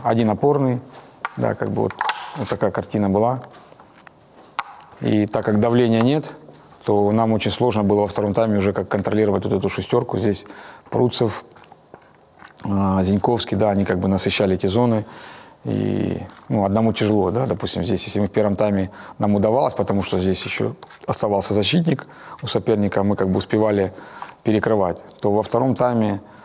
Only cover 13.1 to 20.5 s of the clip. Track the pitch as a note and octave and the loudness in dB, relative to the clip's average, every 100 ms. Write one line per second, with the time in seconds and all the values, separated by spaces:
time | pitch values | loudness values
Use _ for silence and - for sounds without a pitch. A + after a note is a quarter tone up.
13.1 | G2+ - A#2 - G2+ G#2 G2 G2 F#2 F#2+ | 2 2 0 0 0 2 2 0 0 0
14.1 | F#2+ - - G2+ F#2 G2 G2+ B2 A2+ G#2+ | 0 0 0 0 2 0 2 2 0 -2
15.1 | - - - - - A#2+ G#2 G2+ G2+ F#2 | -14 -20 -20 -20 -14 -6 -2 -2 -2 -2
16.1 | F2 F#2+ - - A#2 G2 G#2 A2+ G#2 G#2+ | -4 -8 -16 -4 -2 0 2 0 2 0
17.1 | G#2 F#2 G2+ C3 G2 - F#2 F2 F#2 - | 2 2 0 -2 -4 -4 -4 -2 -2 -2
18.1 | - G2+ - G#2 G2 G#2+ G2+ F#2+ - - | -2 -2 0 0 2 0 0 -2 -8 -16
19.1 | - G#2 G#2 G#2 A#2+ D3 - G2 G2+ F2+ | -4 0 2 2 2 0 -2 -2 -2 -2
20.1 | - F#2 F#2 - | 0 0 -2 -4